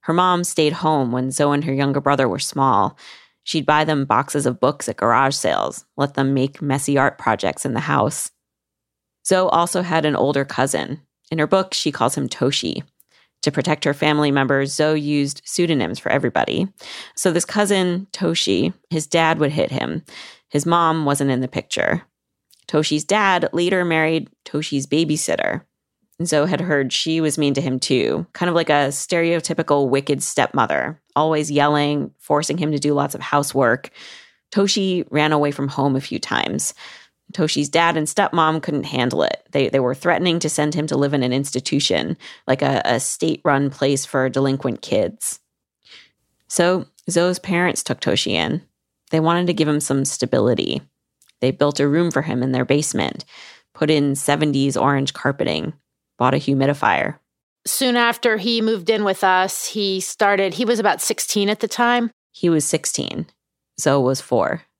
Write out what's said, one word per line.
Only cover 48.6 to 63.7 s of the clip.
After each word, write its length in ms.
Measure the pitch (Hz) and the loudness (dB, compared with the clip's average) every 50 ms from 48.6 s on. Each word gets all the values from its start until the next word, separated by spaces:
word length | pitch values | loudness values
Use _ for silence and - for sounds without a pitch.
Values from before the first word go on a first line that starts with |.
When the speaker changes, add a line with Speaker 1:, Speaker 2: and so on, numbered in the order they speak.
| - _ _ _ _ _ _ _ _ _ | -8 _ _ _ _ _ _ _ _ _
Speaker 1:
They 120 | - 160 | 0 2
wanted 260 | 160 165 170 175 180 | 2 2 2 2 0
to 60 | 175 170 | 0 0
give 160 | - 160 147 | 0 0 0
him 100 | 147 151 | 0 -2
some 240 | 147 - 139 139 135 | -2 -2 -2 -2 0
stability. 800 | - - - - - - 131 104 120 120 - - - 64 - - _ _ _ _ _ _ _ _ _ _ _ | -2 -4 -4 -2 0 0 2 2 2 2 0 -2 -4 -4 -6 -8 _ _ _ _ _ _ _ _ _ _ _
They 120 | - 131 | -2 -2
built 280 | 131 - 147 147 143 143 | 0 2 0 0 2 2
a 80 | 143 | 0
room 240 | 143 143 165 175 170 | 2 2 2 0 2
for 120 | 151 139 - | 0 -2 -2
him 200 | - 120 123 123 | -2 -2 -2 -2
in 80 | 131 | 0
their 140 | 131 127 127 | 0 -2 2
basement, 580 | - 147 147 156 - - - 80 65 - - - _ - - - - - - _ _ _ | 2 2 0 0 -2 -2 -2 -2 -2 -4 -10 -16 _ -20 -20 -20 -20 -20 -20 _ _ _
put 160 | - 156 151 | -2 0 2
in 260 | 156 147 143 143 139 | 2 2 2 0 0
seventies 600 | 139 - - 143 156 156 151 139 135 135 139 131 | -2 0 0 0 2 2 0 2 0 0 0 0
orange 380 | - - 139 143 139 139 135 - | 2 2 2 2 2 0 -2 -6
carpeting, 580 | - - 139 139 143 - - 78 78 80 - 160 _ _ _ _ _ _ _ _ | -2 -2 -2 -2 0 -2 -2 -2 -2 -4 -6 -10 _ _ _ _ _ _ _ _
bought 160 | _ 120 127 135 | _ 0 2 2
a 40 | |
humidifier. 800 | 143 139 - 139 135 135 139 143 143 - 110 85 69 - - - _ _ _ _ _ _ _ _ _ _ | 0 0 0 0 2 2 0 0 2 2 2 2 2 0 -2 -6 _ _ _ _ _ _ _ _ _ _
Speaker 2:
Soon 300 | - - - 277 254 240 | -6 -2 0 0 2 2
after 400 | 240 233 233 233 233 - 240 220 | 2 2 2 0 0 0 0 0
he 240 | 214 180 233 233 226 | 0 0 -2 0 0
moved 280 | 220 220 226 196 170 185 | 0 0 -2 0 0 0
in 160 | 220 208 208 | 0 2 2
with 180 | 202 185 - - | 0 0 2 2
us, 440 | 190 185 185 185 190 - - - | 4 4 4 2 0 -2 -6 -8
he 340 | - - 214 202 196 190 185 | -6 -4 -4 -2 -2 -2 -2
started, 540 | 180 - - _ 214 202 202 196 196 190 165 | -4 -8 -2 _ 2 2 4 2 0 -2 -2
he 100 | 160 247 | -2 0
was 140 | 214 240 214 | 0 0 2
about 220 | 202 208 - - | 2 0 0 0
sixteen 460 | - - - - - - - 214 202 | -2 -4 -4 -4 -4 -2 0 0 0
at 140 | 202 214 - | 0 0 -2
the 60 | - 208 | -4 -6
time. 420 | - - 240 240 240 247 233 226 _ _ _ _ _ | -2 0 2 2 2 2 0 -4 _ _ _ _ _
Speaker 1:
He 160 | - - 175 | -2 0 2
was 160 | 165 156 143 | 2 2 2
sixteen. 600 | - - 156 - - - - - - - - 165 _ _ _ _ _ _ _ _ _ | 0 -2 -2 -2 -4 -4 -4 -6 -6 -6 -8 -10 _ _ _ _ _ _ _ _ _